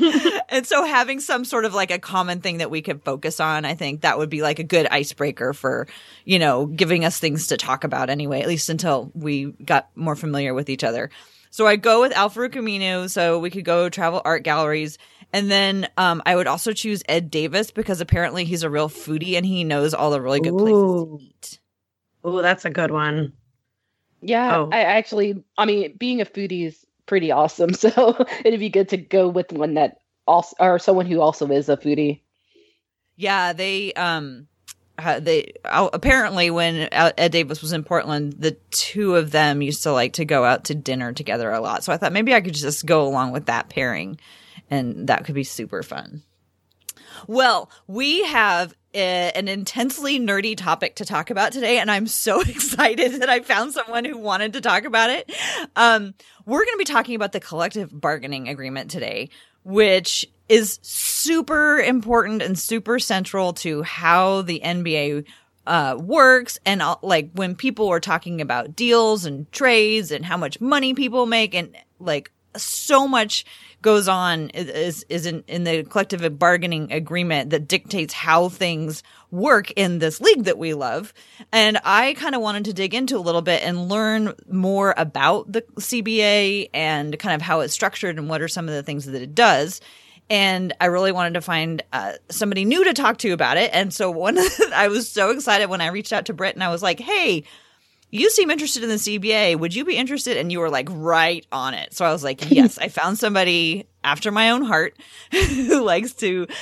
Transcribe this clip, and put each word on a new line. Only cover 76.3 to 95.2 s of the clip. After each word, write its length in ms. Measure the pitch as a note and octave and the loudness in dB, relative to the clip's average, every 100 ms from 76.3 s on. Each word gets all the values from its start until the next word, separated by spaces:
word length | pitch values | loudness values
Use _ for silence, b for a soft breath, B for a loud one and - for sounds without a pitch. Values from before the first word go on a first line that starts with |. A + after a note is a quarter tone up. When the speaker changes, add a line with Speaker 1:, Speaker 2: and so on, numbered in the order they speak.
| D3 | 2
Speaker 1:
bargaining 540 | F3 F3+ F3 D#3+ D#3 | 4 4 0 -4 -4
agreement 580 | D3+ D#3 F3 F3 D3 C3 | -4 -4 -2 0 0 0
that 180 | D3+ D3 | -2 0
dictates 460 | F#3 - G3+ - | -2 -2 -6 -6
how 340 | - E3 E3 F3+ | -4 2 4 2
things 540 | F#3 F3+ D#3+ D#3 D3+ b b b | 0 -2 -2 -6 -8 b b b
work 400 | F3 C4+ A3 - | -2 2 4 2
in 260 | - F#3+ F3 | 0 0 0
this 240 | D#3+ - | -2 2
league 220 | G#4+ E4+ | 4 4
that 160 | F#3+ C#3 | 2 -2
we 160 | D#3+ D3+ | -2 -4
love. 360 | B2+ C3+ G#3+ B B B A3 | -4 -6 -8 B B B -2
And 280 | A3 G#3+ G#3+ | 2 4 2
I 300 | E3 G#3 C4 C4 | 2 4 2 0
kinda 200 | D4+ C4 | -4 -2
wanted 260 | G#3+ G#3 G#3 | -2 -4 -4
to 80 | |
dig 200 | F#3 F#3+ | -4 -4
into 240 | A#3 C4 B3 | -2 -2 -2
a 20 | |
little 220 | E3+ E3+ | 0 0
bit 220 | E3+ E3+ | 2 0
and 260 | E3+ F3 F3+ | 0 -4 -2
learn 460 | G#3 G#3+ A3 G#3+ - - | 0 0 0 -2 -4 -4
more 460 | F#3+ F#3 G3 G3 - | 0 2 2 2 2
about 560 | D#3+ C#3 C#3 G3+ - | 0 2 2 2 -2
the 140 | G#3+ A#3 - | -6 -6 -10
C 220 | - A#3+ | -6 -4
B 200 | G#3+ A3 | -2 0
A 480 | G#3 G#3 G3 G3+ - | 2 4 2 -2 -4
and 460 | C#3+ D#3 D3+ D3 D3 | -4 -2 -2 -4 -6
kind 160 | G#3 | -4
of 80 | D3+ | -4
how 200 | E3+ E3 | 0 -2
it's 120 | D3 | -2
structured 460 | - G3 - F#3+ D#3+ | -2 -4 -2 -6 -6
and 100 | D3+ | -6
what 120 | D#3+ | -6
are 40 | D#3+ | -4
some 220 | - E3 | -6 -6
of 60 | D3 | -6
the 80 | |
things 220 | C#3 C#3+ C3+ | -6 -8 -8
that 180 | C3+ | -10
it 100 | C3 | -4
does. 480 | D3+ A3+ C#3 D#3+ - B B B B - | 4 6 6 0 -6 B B B B -2
And 460 | G#3 G3 F#3 F#3 - | 0 2 0 -4 0
I 60 | F3+ | 0
really 240 | F3+ F#3+ | 2 2
wanted 240 | F3+ F3 F3 | 0 -2 -2
to 60 | |
find, 420 | E3+ D#3+ E3 D#3+ - | -2 -2 -2 -4 -6
uh, 200 | C3 G2 - - | -6 -6 -8 -10
somebody 360 | - G3+ F#3+ G3+ | -4 -2 0 2
new 180 | E4 F#4 | 4 2
to 80 | |
talk 240 | C4+ B3 A3+ | 2 0 0
to 100 | A3 | -2
about 280 | E3+ B2+ D3+ | 0 2 2
it. 120 | A3+ | 2
And 200 | F3 G3 | 2 0
so 160 | - F#3 | -2 -2
one, 300 | E3 F#3 F4 F#4 - | 0 0 2 2 2
<laughs> 180 | F4+ | 0
I 140 | D#3 G3+ | 2 2
was 200 | G#3 A3+ | 0 -2
so 220 | - | 0